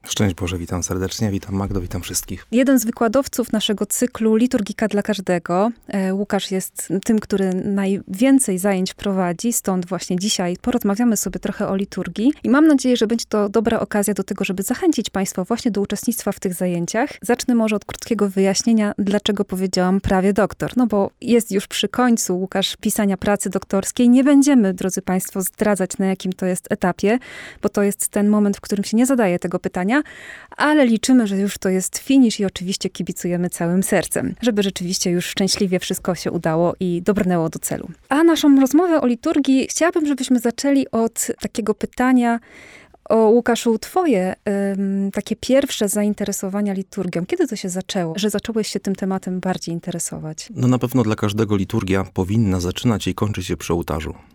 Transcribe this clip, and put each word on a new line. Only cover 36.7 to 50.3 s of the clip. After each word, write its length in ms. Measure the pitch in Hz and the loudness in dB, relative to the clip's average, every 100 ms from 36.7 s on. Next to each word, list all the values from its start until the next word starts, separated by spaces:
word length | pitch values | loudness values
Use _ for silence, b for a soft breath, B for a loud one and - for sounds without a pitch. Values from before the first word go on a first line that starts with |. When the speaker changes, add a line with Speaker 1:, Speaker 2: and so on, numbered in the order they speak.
| - | 0
Speaker 2:
i 220 | 185 175 | -2 -2
dobrnęło 460 | 175 196 185 175 160 | 0 0 2 0 0
do 100 | - | -4
celu. 300 | - - - 165 _ | -8 -8 -10 -18 _
A 140 | 277 | 4
naszą 360 | 339 320 302 277 | 4 6 6 6
rozmowę 400 | 262 294 359 320 | 6 4 4 2
o 60 | 247 | 2
liturgii 600 | 233 311 320 269 262 - | 0 0 0 2 2 2
chciałabym, 360 | - 320 349 302 | 0 2 2 0
żebyśmy 320 | 277 254 247 | -2 2 2
zaczęli 500 | 233 226 277 277 262 | 2 -2 0 2 2
od 360 | 226 226 - - - | 0 -2 -2 -6 -6
takiego 340 | - - 214 | -6 -4 -2
pytania 640 | 208 214 - 254 254 240 233 B B B B B _ - | -2 -4 0 2 4 2 -2 B B B B B _ 0
o, 80 | 220 | 4
Łukaszu, 640 | 220 233 240 233 240 220 | 6 4 4 0 2 -2
twoje, 560 | - 370 349 208 185 - | 0 0 2 2 0 -4
em, 680 | - 202 202 196 196 196 196 | -4 -2 -2 -2 -2 0 -2
takie 260 | 208 - 220 | -4 -6 -8
pierwsze 520 | - 262 277 - 208 | 2 2 2 -2 -2
zainteresowania 840 | 208 208 208 202 202 190 196 208 | 0 0 -2 -4 -4 -6 -4 -2
liturgią. 540 | 190 196 - 185 170 180 | -4 -6 -6 -4 -4 -4
Kiedy 200 | 359 320 | -2 -2
to 80 | 214 | -2
się 120 | 190 | -6
zaczęło, 460 | 180 - 196 170 160 | -6 -4 -4 -4 -2
że 140 | 208 | -2
zacząłeś 380 | 202 - 220 208 | -2 -4 -4 -4
się 120 | 202 | -4
tym 140 | 202 | -4
tematem 460 | 190 190 190 190 185 | -4 -2 -4 -4 -6
bardziej 340 | 185 175 - | -4 -4 -6
interesować? 720 | 170 - 170 - 156 156 | -8 -8 -8 -8 -8 -12